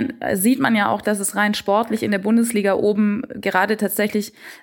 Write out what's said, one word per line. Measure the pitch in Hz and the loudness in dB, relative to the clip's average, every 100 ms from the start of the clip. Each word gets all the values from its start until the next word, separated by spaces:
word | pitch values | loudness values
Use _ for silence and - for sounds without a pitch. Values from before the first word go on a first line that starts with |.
| - - - 190 | 0 -4 -4 0
sieht | 208 262 | 2 2
man | 254 220 | 2 2
ja | 202 | 2
auch, | 113 | 0
dass | - 208 | -2 -2
es | 202 | -2
rein | 196 208 | 0 0
sportlich | 208 - 202 233 220 | 0 0 2 2 -2
in | 214 | -2
der | 202 | -2
Bundesliga | 196 233 233 208 196 | 2 2 2 0 0
oben | 190 208 208 208 208 - | 2 2 2 0 -2 -6
gerade | - 196 185 202 214 | -6 -2 0 0 0
tatsächlich | 202 - 208 214 202 - - - | -2 -2 -2 -2 -4 -10 -20 -14